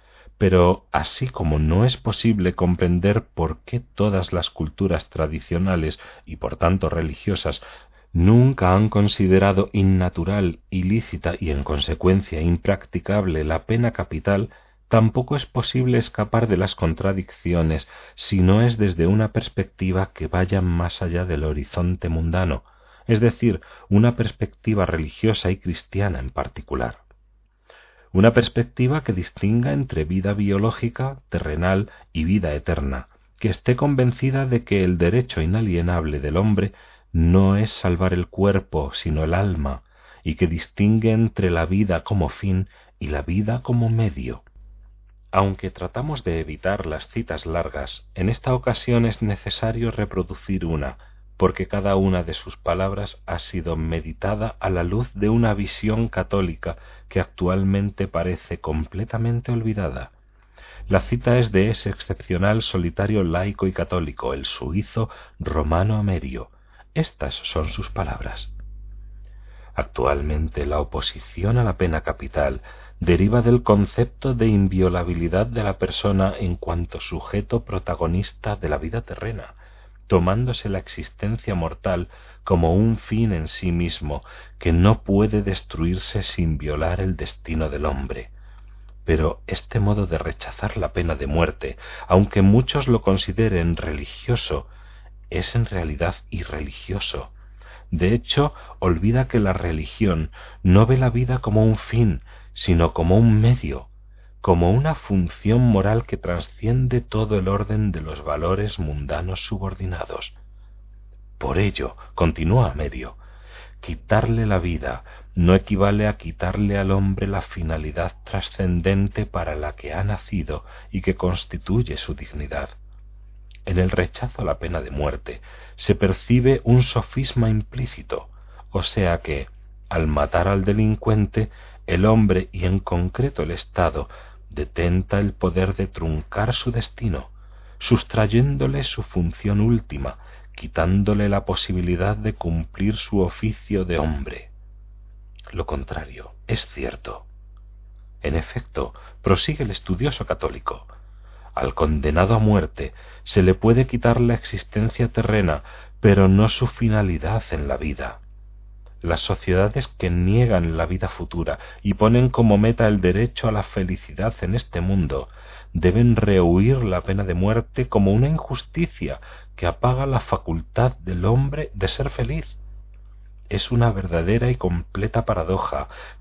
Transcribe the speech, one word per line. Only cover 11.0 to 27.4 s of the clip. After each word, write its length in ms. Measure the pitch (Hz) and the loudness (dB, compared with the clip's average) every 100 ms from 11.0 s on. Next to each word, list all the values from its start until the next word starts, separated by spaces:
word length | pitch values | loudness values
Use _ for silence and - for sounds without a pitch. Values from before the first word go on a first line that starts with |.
| - 80 82 - | -2 -6 -4 -4
y 100 | 80 | -4
en 120 | 71 | -4
consecuencia 800 | 67 76 76 80 90 95 - 78 | -2 -2 -2 0 2 2 0 -2
impracticable 1000 | 82 87 - 98 - 90 - 104 92 78 | 0 2 0 -2 -4 -6 -2 0 0 -2
la 220 | 76 80 - | -2 -4 -2
pena 260 | 113 117 | 0 0
capital, 580 | - - 82 101 98 123 - _ _ - | -2 -6 -4 0 0 -2 -10 _ _ 0
tampoco 480 | 113 110 127 127 143 | 4 4 2 -2 -4
es 120 | - | -4
posible 500 | 123 - 127 127 120 | -6 -2 0 2 2
escapar 500 | - - 104 117 113 | 0 -4 0 0 2
de 100 | 90 | 2
las 180 | 95 - | 0 0
contradicciones 1120 | 85 82 98 95 90 - 87 87 80 78 - - - | -2 0 -2 -2 -6 -8 -2 2 2 0 -4 -18 -18
si 280 | - - 98 | -10 -2 4
no 200 | 92 104 | 6 6
es 160 | 120 110 | 4 2
desde 300 | 101 82 85 | 0 2 2
una 240 | 107 107 | 4 2
perspectiva 800 | 113 - - 92 - 92 92 95 | -2 -4 -4 -6 -4 -2 0 -2
que 140 | - - | -6 -2
vaya 340 | 90 92 95 | 0 2 2
más 400 | 90 85 87 - | 2 0 -2 -4
allá 240 | 87 85 90 | -4 -2 -2
del 180 | 78 | -2
horizonte 680 | 78 73 67 90 87 90 82 | -2 -4 -6 -2 -2 -2 -2
mundano, 540 | 80 82 90 92 65 - _ _ - - | -2 0 0 0 -4 -8 _ _ -8 0
es 120 | 107 | 2
decir, 420 | 117 - 117 90 - - - | 2 2 0 0 -6 -18 2
una 260 | 101 120 120 | 4 6 2
perspectiva 720 | 120 - 104 - 110 104 87 | -4 -4 -8 -4 -2 0 0
religiosa 640 | 82 76 - 113 104 92 | -2 -4 -2 0 2 0
y 80 | 95 | -2
cristiana 600 | 90 80 - 98 101 85 | -4 -6 -6 -2 -2 -2
en 100 | 64 | -6
particular. 720 | - - - - 67 60 - _ _ _ _ | -6 -8 -10 -8 -4 -4 -8 _ _ _ _